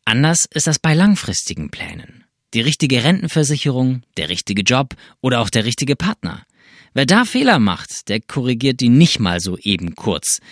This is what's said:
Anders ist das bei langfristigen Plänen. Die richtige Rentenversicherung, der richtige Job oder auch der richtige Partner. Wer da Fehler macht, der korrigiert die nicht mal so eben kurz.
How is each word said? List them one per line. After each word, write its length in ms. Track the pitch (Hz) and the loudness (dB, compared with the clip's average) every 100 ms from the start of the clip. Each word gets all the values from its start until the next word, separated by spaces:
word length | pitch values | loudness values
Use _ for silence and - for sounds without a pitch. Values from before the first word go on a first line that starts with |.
Anders 400 | - 113 156 170 - | -2 2 2 2 -2
ist 160 | 156 - | -2 -2
das 100 | 151 | 0
bei 160 | 160 | 0
langfristigen 760 | 156 202 196 - - - - 76 | 4 4 2 0 -6 -6 -8 -10
Plänen. 560 | - - - - - _ _ _ | -10 -12 -14 -18 -20 _ _ _
Die 60 | 117 | -2
richtige 460 | 127 151 143 127 131 | -2 -2 0 2 2
Rentenversicherung, 1000 | 190 165 160 143 147 147 127 127 127 - - | 0 0 -2 0 0 -2 0 0 -2 -8 -10
der 100 | 78 | -6
richtige 360 | 92 - 101 | -8 -4 -2
Job 320 | 95 123 135 - - _ | 0 0 -2 -8 -20 _
oder 180 | 131 120 | -2 0
auch 100 | 110 | 0
der 140 | 113 | -2
richtige 320 | 110 120 135 139 | -2 -2 -2 -2
Partner. 480 | 180 220 - - - _ _ - _ | -2 -4 -8 -10 -16 _ _ -20 _
Wer 120 | 127 135 | -2 2
da 180 | 208 | 4
Fehler 360 | 240 254 269 175 | 4 2 2 4
macht, 500 | 104 85 - - - | 2 0 -8 -14 -6
der 100 | 110 | -6
korrigiert 600 | - 143 127 117 131 127 | -4 -4 -2 0 0 2
die 80 | 120 | 4
nicht 320 | 127 170 - | 6 6 4
mal 180 | 92 87 | 0 -2
so 180 | 92 90 | -4 -6
eben 380 | - 95 85 - | -2 -2 -4 -6
kurz. 460 | - 85 - - - | -4 -4 -2 -4 -6